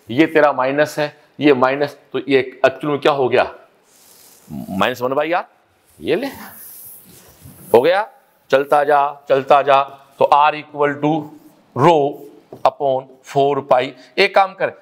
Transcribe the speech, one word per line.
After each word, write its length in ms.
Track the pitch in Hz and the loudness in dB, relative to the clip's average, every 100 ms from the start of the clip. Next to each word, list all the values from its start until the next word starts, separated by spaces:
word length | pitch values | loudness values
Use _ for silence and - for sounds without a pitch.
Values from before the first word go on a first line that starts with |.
| - | -6
ये 160 | 120 160 | 0 2
तेरा 240 | 160 147 | 4 2
माइनस 440 | 131 131 143 147 - | 2 -2 0 -2 -2
है, 160 | 147 - _ - | -8 -8 _ -2
ये 140 | 147 131 | 2 2
माइनस, 420 | 127 139 143 - _ | 2 0 -6 -8 _
तो 60 | 131 | -10
ये 200 | - 135 | -2 -2
एक्चुअल 520 | 127 - 131 - 151 | -2 -2 -2 -2 -6
में 80 | 139 | -2
क्या 120 | 156 | -2
हो 160 | 143 123 | 0 0
गया? 240 | 117 92 - _ _ _ _ _ _ - _ - | 0 -2 -6 _ _ _ _ _ _ -20 _ -18
माइनस 520 | 69 58 95 107 123 | -16 -10 -4 -4 -2
वन 120 | 127 | -4
by 140 | 135 156 | -4 -2
R, 120 | 175 220 _ _ _ _ _ | -4 -6 _ _ _ _ _
ये 160 | 85 170 | -4 -4
ले, 120 | 269 - - - - - - - - - - _ - - - | -4 -12 -20 -20 -20 -20 -20 -20 -20 -20 -20 _ -20 -20 0
हो 80 | 113 | 2
गया। 260 | 147 190 220 _ _ _ _ | 2 0 -4 _ _ _ _
चलता 320 | 135 143 147 | -2 2 0
जा, 160 | 147 143 143 143 - | 2 2 0 -6 -2
चलता 320 | 139 131 143 | -2 4 2
जा, 200 | 131 135 139 - _ - | 4 2 0 -10 _ -2
तो 100 | - 143 | 2 4
R 160 | 151 151 | 2 0
equal 380 | 143 147 143 139 | -10 -4 -2 -2
to 100 | 147 156 147 - - _ _ 123 | -2 -4 -6 -18 -20 _ _ 2
रो 220 | 156 160 143 - - - _ - 135 | 4 4 0 -6 -18 -20 _ -4 -4
upon 360 | - 139 131 139 - | -2 -4 -4 -6 -20
फ़ोर 360 | - 139 139 139 | -6 -2 0 -2
पाई। 320 | 139 131 139 - - - | 0 0 0 -10 -10 -2
एक 160 | 196 196 | 0 2
काम 180 | 190 | 0
कर, 180 | 185 143 - | -2 -8 -8